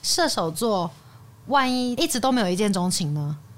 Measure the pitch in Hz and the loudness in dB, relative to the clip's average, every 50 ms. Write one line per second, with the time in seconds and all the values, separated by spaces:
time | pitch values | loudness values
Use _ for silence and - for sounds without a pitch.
0 | - - - - 339 285 - 220 175 160 165 156 233 226 208 185 170 - - - | -2 -2 2 2 2 2 2 0 -2 -2 -2 -2 0 0 2 0 0 -2 -6 -12
1 | - - - - - - - - - - 262 277 262 254 254 254 247 247 247 226 | -20 -20 -20 -20 -20 -20 -20 -20 -6 0 2 2 2 2 0 0 -2 -2 -2 -2
2 | 339 320 - - 277 262 262 247 208 180 180 180 214 208 196 185 175 180 175 - | -2 -2 0 0 0 2 2 2 2 0 0 0 2 0 2 0 0 0 0 -2
3 | 175 147 147 151 147 147 151 147 - - - | -2 -2 -2 -2 -2 -4 -6 -8 -10 -18 -20